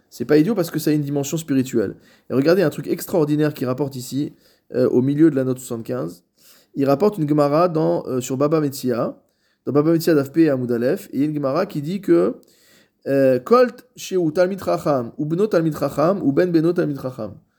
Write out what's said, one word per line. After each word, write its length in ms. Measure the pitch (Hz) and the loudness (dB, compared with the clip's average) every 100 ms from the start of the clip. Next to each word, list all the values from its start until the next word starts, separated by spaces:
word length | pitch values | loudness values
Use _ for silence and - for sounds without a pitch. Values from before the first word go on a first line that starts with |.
| _ | _
C'est 160 | - 120 | -8 2
pas 120 | 151 | 4
idiot 160 | 160 | 4
parce 160 | 214 165 | 0 -4
que 100 | 160 | -4
ça 100 | 160 | -2
a 40 | |
une 80 | 151 | -2
dimension 360 | 143 143 139 165 | -2 -4 -4 -6
spirituelle. 580 | 160 135 127 117 101 - _ _ - | -2 -2 0 -2 -2 -6 _ _ -4
Et 40 | |
regardez 280 | 123 143 190 | 0 2 4
un 80 | 156 | 2
truc 180 | - 139 | -2 -6
extraordinaire 680 | 170 - 185 147 151 151 | -6 -2 0 0 0 0
qu'il 120 | 147 127 | -2 -4
rapporte 280 | 127 139 127 | -4 -4 -8
ici, 380 | 120 131 147 - _ _ - - | -8 -6 -6 -10 _ _ -6 0
euh, 140 | 127 | 2
au 120 | 123 | 2
milieu 300 | 131 143 160 | 2 4 4
de 40 | 135 | 4
la 80 | 131 | -2
note 140 | 127 | -4
soixante-quinze. 640 | - 117 110 127 160 170 _ _ _ _ _ - | -8 -10 -8 -8 -8 -12 _ _ _ _ _ -2
Il 100 | 135 | 2
rapporte 320 | 139 208 208 | 4 2 2
une 100 | 147 | 0
Gemara 420 | 151 143 151 180 | 2 2 4 2
dans, 360 | 156 165 170 - | 2 0 -2 -2
euh, 120 | 127 | -4
sur 160 | 127 131 | -4 -2
Baba 240 | 147 160 | 0 2
Metzia, 580 | 147 135 127 113 180 - _ _ _ _ - | 0 -2 -4 -2 -4 -8 _ _ _ _ -2
dans 60 | |
Baba 220 | 143 151 | 0 2
Metzia 200 | 165 165 | 2 2
Daf 200 | 151 135 | 2 2
P 160 | 160 156 | 2 2
Amoud 200 | 135 120 | 2 -2
Aleph, 340 | 117 123 196 - | 0 0 -2 -6
et 20 | - | -4
il 40 | |
y 20 | |
a 20 | 151 | -4
une 60 | |
Gemara 320 | 147 139 151 190 | -2 -2 -2 -4
qui 160 | 156 | -6
dit 200 | 143 190 | -6 -4
que, 340 | - 170 196 262 _ _ _ _ _ _ 131 | 2 2 2 -4 _ _ _ _ _ _ -2
euh, 320 | 139 135 127 | 2 4 4
Kolt 480 | - 240 247 - - - | 4 4 4 -2 -20 -16
Sheu 220 | - 185 165 | -6 -2 0
Talmid 300 | 170 180 196 | 0 0 -2
Chacham, 520 | 185 175 165 139 117 - | -4 -2 0 -2 -2 -6
ou 80 | 151 | -4
Beno 220 | 165 214 | 0 0
Talmid 300 | 185 165 147 | 2 0 -2
Chacham, 420 | 143 143 160 196 | -4 0 0 2
ou 120 | 139 | 0
Ben 180 | 143 180 | 2 2
Beno 220 | 165 160 | 2 2
Talmid 260 | 175 151 139 | 0 -2 -4
Chacham. 340 | 131 123 107 - _ | -8 -10 -12 -14 _